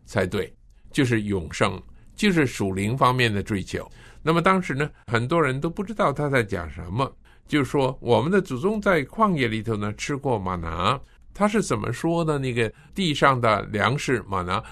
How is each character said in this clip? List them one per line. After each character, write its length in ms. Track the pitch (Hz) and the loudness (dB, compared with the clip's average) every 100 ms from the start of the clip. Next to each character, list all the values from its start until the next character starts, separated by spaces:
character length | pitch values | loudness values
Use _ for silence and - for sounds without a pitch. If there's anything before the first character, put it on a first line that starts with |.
才 200 | - 107 95 | -6 -2 -2
对， 260 | 101 85 - - - - | -2 -6 -10 -20 -20 -6
就 120 | - | 0
是 180 | 127 117 | 2 2
永 300 | 104 98 82 | 0 -4 -4
生， 300 | - 104 92 - - - | -2 -2 -2 -12 -20 -20
就 160 | - 214 | 0 2
是 160 | 175 135 | 4 2
属 260 | - 98 | 0 -2
灵 240 | 95 101 135 | 0 -2 2
方 180 | 131 | 2
面 180 | 127 120 | 4 2
的 100 | 101 | 0
追 200 | 92 101 | -2 -4
求。 280 | 82 87 - - - - | -4 -8 -8 -16 -20 -6
那 100 | 151 | 0
么 80 | 170 | 2
当 220 | 170 190 | 4 2
时 120 | 185 | 0
呢， 140 | 135 147 - - | -4 -4 -6 -4
很 200 | 117 120 | -2 2
多 160 | 170 | 2
人 180 | 147 131 | 2 0
都 80 | 165 | -4
不 140 | 165 | -4
知 100 | 196 | -6
道 200 | 214 185 | -2 0
他 160 | 139 147 | 0 0
在 140 | 135 | 0
讲 280 | 104 95 82 | 0 -4 -6
什 220 | 76 85 | -10 -6
么， 180 | 101 131 - - - - | -4 -4 -6 -20 -20 -2
就 100 | 151 | 0
是 60 | |
说 320 | 127 147 131 139 | 2 2 0 -2
我 200 | 113 110 | 2 2
们 100 | 135 | 4
的 100 | 196 | 2
祖 160 | - 127 | 0 -2
宗 220 | 175 214 | -2 0
在 240 | 202 175 131 | 2 0 0
旷 280 | - 214 | 0 2
野 140 | 165 120 | 2 0
里 120 | 110 | -2
头 160 | 104 107 | -2 -4
呢 160 | 104 | -4
吃 220 | 104 - 143 | -6 -6 -4
过 220 | 139 113 | -2 -2
吗 160 | 92 | -2
哪， 460 | 90 82 82 92 135 - - - | -4 -4 0 0 0 -4 -20 -20
他 140 | - 208 | -2 0
是 120 | 214 | 2
怎 160 | 185 117 | 0 -2
么 160 | 104 | -2
说 320 | 117 165 170 | -2 0 0
的？ 140 | 160 147 | 0 0
那 160 | 131 | -2
个 180 | 120 113 - - | 0 -2 -4 -12
地 180 | - 185 | -2 -2
上 280 | 143 151 131 | 4 4 4
的 220 | 117 101 | 4 2
粮 340 | 98 104 101 139 | 0 0 0 0
食 240 | - 123 95 | 0 -2 0
吗 120 | 98 | -4
哪， 200 | 87 98 - | -2 -2 -4